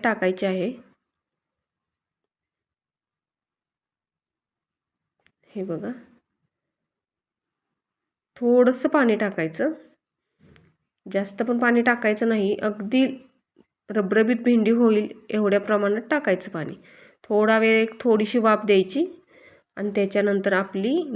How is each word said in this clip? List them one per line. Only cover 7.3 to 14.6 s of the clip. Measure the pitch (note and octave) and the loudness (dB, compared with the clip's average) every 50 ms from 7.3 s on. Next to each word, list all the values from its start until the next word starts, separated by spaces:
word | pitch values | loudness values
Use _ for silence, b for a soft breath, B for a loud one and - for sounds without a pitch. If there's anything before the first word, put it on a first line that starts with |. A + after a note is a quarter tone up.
| _ _ _ _ _ _ _ _ _ _ _ _ _ _ _ _ _ _ _ _ _ - | _ _ _ _ _ _ _ _ _ _ _ _ _ _ _ _ _ _ _ _ _ -4
थोडंसं | A#3+ A#3+ A#3+ B3 B3 B3 B3+ C4 - D4+ | 0 2 4 6 4 4 2 0 -2 0
पाणी | - D4+ C4 A#3 G#3+ | 2 2 2 2 2
टाकायचं, | G#3+ G#3+ G3+ G3 - D#3+ D#3+ D#3+ - - D#4 D#4+ - - _ _ _ _ _ _ _ _ _ _ _ _ - - - _ _ _ _ _ _ _ _ _ | 0 -2 -4 -4 -4 -6 -6 -4 -4 -4 -4 -4 -6 -14 _ _ _ _ _ _ _ _ _ _ _ _ -20 -20 -20 _ _ _ _ _ _ _ _ _
जास्त | - F#3 G3 G3+ G3 - - A#3 | -6 -6 -6 -6 -6 -6 -6 -4
पण | A#3 A#3+ A#3+ | -2 -2 0
पाणी | A#3+ A#3+ A#3 A#3+ | 2 2 2 4
टाकायचं | A#3 A#3+ A#3+ A#3 A#3 G#3+ G#3+ G#3+ A#3 A#3 | 4 2 0 2 0 -2 0 0 0 0
नाही. | A3+ G#3+ G3 G3 G#3 - | 0 0 0 -2 -2 -2
अगदी | - G#3+ G#3 G#3 G#3 G3+ A#3 B3+ C4 B3+ C4 - - _ _ _ _ _ _ _ _ _ _ _ _ _ | -4 -6 -6 -6 -8 -2 0 0 0 0 -2 -10 -16 _ _ _ _ _ _ _ _ _ _ _ _ _
रबरबीत | G#3+ A3 G3+ F#3 G3+ G#3+ A3+ A3 B3 A3+ A#3 | -4 -4 -2 0 2 2 2 2 0 0 2
भेंडी | B3 A#3+ A#3 | 2 2 4